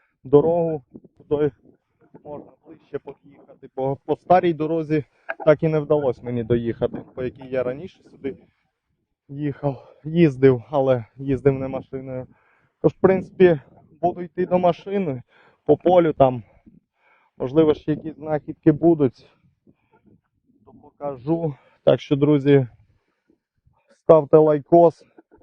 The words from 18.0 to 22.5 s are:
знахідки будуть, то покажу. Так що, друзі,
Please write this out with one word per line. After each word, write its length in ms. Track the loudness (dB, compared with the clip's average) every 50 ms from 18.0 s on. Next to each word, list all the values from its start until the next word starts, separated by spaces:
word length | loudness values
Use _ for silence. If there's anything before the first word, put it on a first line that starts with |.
| -8 -12 -14
знахідки 560 | -12 -8 -6 -6 -6 -6 -10 -16 -2 0 0
будуть, 560 | 0 2 2 2 2 2 2 -2 -2 _ _ _ _ _ _ _ _ _ _ _ _ _ _ _ _ _ _ _ _ _ _ _ _ _ _ _ _ _ _
то 60 | -20 -20 -20 -20
покажу. 720 | -20 _ -12 -10 -10 -10 -8 -6 -4 -4 -2 -4 -6 -8 -10 _ _ _ _ _
Так 180 | 0 0 0
що, 140 | 0 -2 -2
друзі, 520 | 0 2 2 2 2 4 4